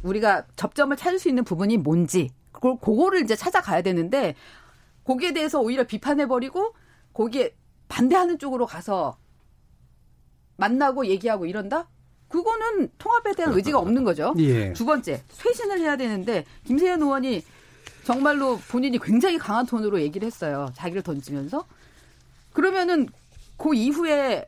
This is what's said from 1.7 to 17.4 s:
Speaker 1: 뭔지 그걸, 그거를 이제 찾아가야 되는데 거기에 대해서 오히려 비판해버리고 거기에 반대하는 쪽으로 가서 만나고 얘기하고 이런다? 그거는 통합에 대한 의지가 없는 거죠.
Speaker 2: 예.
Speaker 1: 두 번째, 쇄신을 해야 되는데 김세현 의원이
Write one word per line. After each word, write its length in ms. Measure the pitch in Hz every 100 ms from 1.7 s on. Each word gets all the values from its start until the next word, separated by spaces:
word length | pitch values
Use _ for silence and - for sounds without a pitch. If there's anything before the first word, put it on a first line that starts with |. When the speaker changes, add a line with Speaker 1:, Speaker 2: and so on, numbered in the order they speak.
| 226
Speaker 1:
뭔지 520 | 143 165 170 185 131 - _
그걸, 240 | - 254 254
그거를 420 | - 220 370 381
이제 140 | 226 220
찾아가야 460 | 359 370 269 175
되는데 520 | 180 175 170 269 202 139 - - - _ _ _
거기에 300 | - 254 349
대해서 260 | 277 302 302
오히려 240 | 226 269
비판해버리고 920 | 247 214 269 294 277 254 262 359 427 - _ _ _
거기에 380 | - 220 254 240 _ _ _ _
반대하는 500 | - 247 359 359 330
쪽으로 260 | 277 254 240
가서 520 | 160 180 190 143 - _ _ _ _ _ _ _ _ _ _ _ _ _ -
만나고 480 | 202 254 285 262 233
얘기하고 380 | 190 226 208 170
이런다? 440 | 202 196 277 349 _ _ _ _
그거는 600 | 320 392 453 453 415 269 _
통합에 360 | 415 480 440
대한 200 | 392 330
의지가 240 | 196 208 277
없는 240 | 175 240
거죠. 300 | 240 156 165 180
Speaker 2:
예. 340 | 151 123 101
Speaker 1:
두 120 | 85 233
번째, 360 | 294 240 131 -
쇄신을 500 | - 466 480 427 381
해야 180 | 320 285
되는데 480 | 247 208 196 208 147 -
김세현 380 | - 262 359 359
의원이 420 | 294 269 262 208